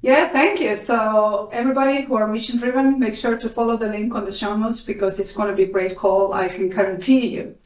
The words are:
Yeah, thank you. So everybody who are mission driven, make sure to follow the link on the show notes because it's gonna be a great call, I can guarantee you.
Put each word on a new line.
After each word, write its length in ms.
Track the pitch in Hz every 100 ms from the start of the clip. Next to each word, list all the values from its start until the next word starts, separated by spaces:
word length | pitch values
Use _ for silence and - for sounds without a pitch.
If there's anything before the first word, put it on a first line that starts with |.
Yeah, 260 | 262 277 349
thank 320 | 262 330 370
you. 140 | 269 202
So 720 | - 233 220 214 214 202 -
everybody 520 | 233 254 262 269 277
who 120 | 269 233
are 120 | 214
mission 300 | 220 240 240
driven, 420 | 247 254 269 269
make 160 | 233 214
sure 200 | 233 226
to 120 | 226
follow 260 | 240 233 226
the 120 | 220
link 260 | 208 220
on 120 | 214 196
the 60 |
show 240 | - 208 214
notes 260 | 226 233
because 380 | - 196 196 196
it's 140 | 196
gonna 220 | - 208 190
be 80 |
a 80 | 190
great 240 | 190 185 -
call, 360 | 196 190 196
I 160 | 185 185
can 200 | 185 185
guarantee 580 | 208 196 180 262 262 233
you. 300 | - - -